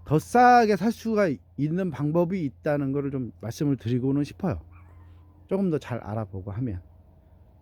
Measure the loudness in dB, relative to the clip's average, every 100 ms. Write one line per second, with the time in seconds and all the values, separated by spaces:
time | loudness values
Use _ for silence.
0 | -2 0 2 6 8 8 6 2 0 -2
1 | -2 0 0 -2 -8 -6 -4 -2 -4 -4
2 | -2 0 0 -2 -6 -6 -2 -2 -2 -2
3 | -4 -4 -8 -10 -10 -4 -2 0 0 2
4 | 2 2 0 -4 -4 -4 -6 -20 -20 -20
5 | -20 -20 -20 -18 -4 0 0 0 -2 -8
6 | -6 -6 -6 -8 -8 -6 -4 -6 -10 -20
7 | -20 -20 -20 -20 -20 -20